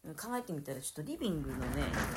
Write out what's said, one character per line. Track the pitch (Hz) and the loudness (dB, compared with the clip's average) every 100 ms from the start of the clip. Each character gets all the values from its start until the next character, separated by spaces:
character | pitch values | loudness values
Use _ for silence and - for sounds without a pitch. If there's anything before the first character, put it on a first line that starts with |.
| - | -10
う | |
ん、 | 156 | -8
考 | 220 247 | -2 -2
え | |
て | 240 | 0
み | 156 | -4
た | 139 | -2
ら | 131 | -4
ち | 143 | -4
ょ | |
っ | |
と | - | -4
リ | 156 330 | -4 0
ビ | 254 | 2
ン | 160 | 2
グ | 135 | 2
の | 127 | 0
ね、 | 127 254 143 - - | 2 2 2 2 2